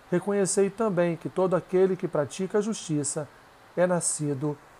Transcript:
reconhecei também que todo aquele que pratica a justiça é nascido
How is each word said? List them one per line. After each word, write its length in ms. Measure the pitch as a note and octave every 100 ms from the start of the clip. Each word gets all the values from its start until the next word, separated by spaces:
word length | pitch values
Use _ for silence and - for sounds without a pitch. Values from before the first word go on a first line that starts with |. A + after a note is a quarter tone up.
| -
reconhecei 580 | F3 G3+ G3+ F#3 - G3
também 480 | G3 A3+ F3 F3 E3
que 120 | D3
todo 260 | F3+ F#3 F3
aquele 400 | - F#3 F#3 F#3
que 100 | D#3+
pratica 520 | D3 C#3+ - F#3+ G#3+
a 20 |
justiça 680 | G#3 G#3 - D3+ C3+ D#3+ C#3+ - - - - -
é 100 | F3+
nascido 720 | F3 - - D3 C3+ D3+ C#3+ - -